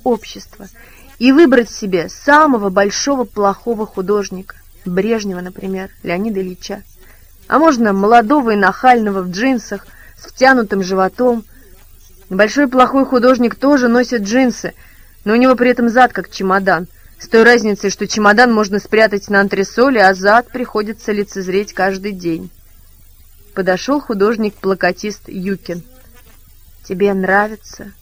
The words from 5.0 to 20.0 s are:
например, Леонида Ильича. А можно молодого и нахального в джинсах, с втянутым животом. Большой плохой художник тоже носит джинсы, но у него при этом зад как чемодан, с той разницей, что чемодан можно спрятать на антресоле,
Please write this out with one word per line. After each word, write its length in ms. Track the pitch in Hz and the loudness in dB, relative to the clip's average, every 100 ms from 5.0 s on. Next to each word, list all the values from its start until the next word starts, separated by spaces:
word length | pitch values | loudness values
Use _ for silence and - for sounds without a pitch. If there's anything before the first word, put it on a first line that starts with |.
| 214 226 202 180 | -2 -4 -4 -8
например, 480 | 180 - 190 190 190 - | -12 -12 -10 -10 -10 -12
Леонида 380 | 180 175 226 196 | -8 -6 -4 -6
Ильича. 420 | 185 180 - 196 - - - - - - - | -8 -10 -14 -14 -16 -20 -20 -20 -20 -20 -2
А 120 | 247 | 2
можно 320 | 320 247 220 | 2 2 0
молодого 600 | 196 202 240 214 294 233 | 0 4 4 4 0 0
и 40 | |
нахального 680 | 208 190 - 262 247 214 196 | 0 0 2 2 4 0 -4
в 100 | 180 | -6
джинсах, 540 | 180 269 247 - 202 - - - - | -4 -2 -2 -6 -14 -14 -20 -20 -20
с 140 | - | -20
втянутым 500 | - 262 262 214 196 | 0 2 2 0 -4
животом. 640 | 185 190 190 - 247 233 - - - - - - - - - | -2 -2 -2 0 0 -2 -6 -20 -20 -20 -20 -20 -20 -20 -6
Большой 380 | 190 208 269 277 | -2 0 2 2
плохой 380 | 254 247 269 | 2 2 2
художник 500 | 269 254 247 247 240 | 0 2 4 4 0
тоже 320 | - 269 285 247 | 0 2 2 4
носит 320 | 240 240 240 | 2 0 -4
джинсы, 520 | 196 247 262 - - - - - - _ | -2 0 0 -2 -10 -14 -20 -20 -20 _
но 80 | 208 | -2
у 20 | |
него 200 | 233 254 | 2 4
при 160 | 247 247 | 4 2
этом 180 | 247 233 | 2 0
зад 240 | 233 247 | 2 0
как 160 | 208 175 | -2 -10
чемодан, 580 | - 190 196 190 165 175 - - - | -6 -2 0 0 -2 -4 -16 -20 -20
с 80 | - | 0
той 160 | 226 | 4
разницей, 460 | 226 240 214 196 196 | 6 4 0 -4 -6
что 180 | - 202 | -6 -6
чемодан 460 | 220 208 208 247 | 0 2 4 4
можно 260 | 220 208 202 | 2 0 -4
спрятать 500 | - 214 220 202 - | -2 2 2 0 -2
на 120 | 202 | 0
антресоле, 640 | 196 190 196 - 269 240 | 0 -2 -2 0 2 4